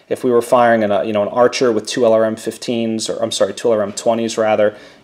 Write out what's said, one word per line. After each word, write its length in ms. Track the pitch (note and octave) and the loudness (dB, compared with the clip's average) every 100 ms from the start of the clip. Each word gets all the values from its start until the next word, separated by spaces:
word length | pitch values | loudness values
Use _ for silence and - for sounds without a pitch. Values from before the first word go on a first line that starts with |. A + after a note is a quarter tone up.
| _ | _
if 140 | A2+ | -4
we 80 | B2+ | 0
were 100 | A#2+ | 0
firing 440 | A#2 B2+ A#2+ A#2 | 2 4 4 4
an, 80 | G#2 | 2
uh, 100 | G2+ | 0
you 100 | F#2+ | 0
know, 100 | G#2 | -2
an 60 | G2+ | -2
archer 440 | A#2+ A#2+ - B2+ | 2 2 2 0
with 140 | G#2+ - | 0 -2
two 180 | - | 0
L 80 | A#2 | 2
R 120 | A2 | 4
M 120 | A2 A2 | 2 -2
fifteens, 720 | - - - A#2 A2+ A2+ A2 | -8 -8 -6 -4 -2 -4 -4
or 140 | - | -4
I'm 100 | A2+ | -4
sorry, 220 | - G2 | -2 -4
two 140 | G2+ B2 | -2 -2
L 100 | A2 | 0
R 40 | |
M 100 | G2+ | -2
twenties 460 | - - A#2 A2+ A2+ | -4 -2 -2 -2 -2
rather, 380 | G#2+ G#2+ G#2 - - - | 0 2 2 -2 -12 -18